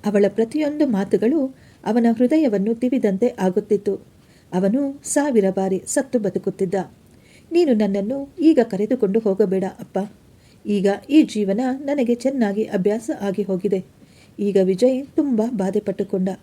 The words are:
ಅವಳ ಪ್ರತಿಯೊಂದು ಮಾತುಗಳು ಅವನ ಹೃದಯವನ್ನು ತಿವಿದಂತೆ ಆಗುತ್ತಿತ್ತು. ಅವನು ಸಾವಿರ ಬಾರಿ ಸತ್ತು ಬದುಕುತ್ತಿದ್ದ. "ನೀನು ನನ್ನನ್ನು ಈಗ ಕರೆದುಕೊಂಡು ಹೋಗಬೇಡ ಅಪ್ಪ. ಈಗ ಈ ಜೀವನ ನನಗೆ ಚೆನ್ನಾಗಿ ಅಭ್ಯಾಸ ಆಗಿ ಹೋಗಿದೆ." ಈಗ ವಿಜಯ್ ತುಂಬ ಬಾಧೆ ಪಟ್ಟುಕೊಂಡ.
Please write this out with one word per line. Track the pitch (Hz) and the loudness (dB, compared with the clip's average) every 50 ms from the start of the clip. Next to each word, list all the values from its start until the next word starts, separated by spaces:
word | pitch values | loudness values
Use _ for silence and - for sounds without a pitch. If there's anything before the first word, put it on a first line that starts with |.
| - | -2
ಅವಳ | 208 202 202 202 | 2 2 4 2
ಪ್ರತಿಯೊಂದು | 196 196 - 226 226 - 302 311 285 294 302 311 | 2 2 0 -2 0 0 -2 -2 -2 0 0 0
ಮಾತುಗಳು | 269 214 190 202 196 - 190 208 233 302 330 262 269 262 - - - - _ - | 2 2 0 0 0 0 2 2 2 2 2 -2 -2 -6 -14 -20 -20 -20 _ -6
ಅವನ | - 214 240 233 233 226 | -2 0 2 2 2 2
ಹೃದಯವನ್ನು | 226 247 240 311 320 311 254 202 196 190 220 233 | 2 2 2 4 2 2 2 2 0 0 -2 -2
ತಿವಿದಂತೆ | 226 - 247 277 247 208 208 190 190 233 247 240 - | -2 -2 0 0 0 0 0 0 2 0 -2 0 0
ಆಗುತ್ತಿತ್ತು. | 190 185 185 208 202 - 214 202 - 208 196 - - - _ - _ _ - - _ _ - | -2 0 0 -2 0 0 -2 0 0 -4 -6 -6 -10 -20 _ -20 _ _ -20 -20 _ _ -2
ಅವನು | 185 190 190 220 277 285 277 277 285 - | 0 0 2 0 0 -2 -4 -6 -10 -10
ಸಾವಿರ | - - 294 285 294 254 220 190 190 | -4 -2 -2 0 2 2 2 2 2
ಬಾರಿ | 190 196 190 190 190 185 - | 0 0 -2 -2 -2 -4 -4
ಸತ್ತು | - - 294 269 - - 247 | -4 -4 -4 -2 -2 -4 -2
ಬದುಕುತ್ತಿದ್ದ. | 202 190 190 190 - 196 185 - 196 175 196 190 170 - - _ _ - - _ _ _ - - _ _ | -2 -2 -4 -4 -6 -6 -4 -4 -4 -2 -2 -4 -6 -6 -12 _ _ -20 -20 _ _ _ -20 -20 _ _
"ನೀನು | 330 339 349 285 240 | 0 2 4 4 4
ನನ್ನನ್ನು | 208 214 196 196 202 196 214 262 277 277 277 - - | 2 2 0 0 -2 -2 -4 -4 -6 -8 -10 -6 2
ಈಗ | 302 320 311 269 220 | 4 4 6 4 2
ಕರೆದುಕೊಂಡು | 226 196 185 208 214 262 - 214 190 190 226 | 0 0 -4 0 0 0 0 0 0 0 0
ಹೋಗಬೇಡ | 220 208 190 190 214 185 190 190 190 185 - - | 0 0 2 2 2 0 2 -2 -2 -4 -8 -12
ಅಪ್ಪ. | - - - 190 196 208 - _ _ - - _ _ _ _ - _ | -20 -8 -6 -6 -6 -6 -12 _ _ -20 -20 _ _ _ _ -14 _
ಈಗ | 208 208 202 185 196 196 202 - - | -2 -2 0 2 0 0 -2 -4 2
ಈ | 285 311 269 | 4 4 4
ಜೀವನ | - - 214 208 190 196 214 262 254 254 269 | 4 0 -2 -2 0 0 0 -2 -2 -4 -4
ನನಗೆ | 302 277 294 294 240 226 240 | -4 -4 -2 0 0 0 0
ಚೆನ್ನಾಗಿ | 240 240 262 277 269 226 202 196 208 220 | 0 0 -4 0 0 0 0 0 -2 -4
ಅಭ್ಯಾಸ | - - 196 180 202 208 233 226 - 294 - | -2 -2 0 0 0 -2 -2 -4 -6 -8 -4
ಆಗಿ | 196 202 190 208 202 | -4 -4 -4 -4 -4
ಹೋಗಿದೆ." | 180 190 180 185 202 196 190 185 - _ - - _ _ _ - _ _ - | -4 -4 -4 -2 -2 -2 -2 -4 -8 _ -20 -20 _ _ _ -20 _ _ -4
ಈಗ | 208 202 190 196 190 | -4 0 2 2 2
ವಿಜಯ್ | 185 190 180 247 254 262 254 285 - - | 2 2 4 2 2 2 0 -6 -4 -2
ತುಂಬ | 330 294 285 247 214 214 240 269 | -2 0 0 0 0 0 -2 -2
ಬಾಧೆ | 196 190 190 196 208 | -2 -4 -2 -2 -2
ಪಟ್ಟುಕೊಂಡ. | 208 - 185 - 202 - - 190 185 196 185 - | -4 -4 -4 -4 -4 -4 -2 -2 -2 -2 -4 -8